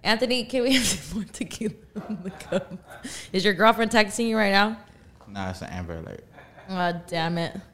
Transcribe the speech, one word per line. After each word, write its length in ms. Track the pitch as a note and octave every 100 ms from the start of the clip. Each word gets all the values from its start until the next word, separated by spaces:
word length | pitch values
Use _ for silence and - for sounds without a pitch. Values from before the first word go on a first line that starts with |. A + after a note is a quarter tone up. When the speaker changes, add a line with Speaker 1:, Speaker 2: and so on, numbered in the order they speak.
| -
Speaker 1:
Anthony, 380 | A3 B3+ B3 A3+
can 180 | C4
we 100 | A#3+
have 120 | C4 G#3+
<laughs> 0 |
some 340 | F#3 - F#3+
more 80 | F#3+
tequila 420 | - A#3+ - A3 - - G#3 -
in 140 | G#3
the 60 | F3+
cup? 440 | - - F#3 - - - - - - -
Is 100 | F#3+
your 100 | F#3+
girlfriend 380 | F3+ A3 A3 A3+
texting 360 | A#3 G#3 G3 A#3
you 100 | A3
right 140 | G3+
now? 260 | G3 G#3 A3+ - - - - -
Speaker 2:
Nah, 220 | G2+ F#2+
it's 120 | F2+
an 80 | -
Amber 280 | F#2 E2+ E2
Alert. 260 | D#2+ - - - - - -
Speaker 1:
Oh, 240 | F#3 F3 E3+ E3
damn 300 | E3 E3 E3+
it. 160 | E3 - -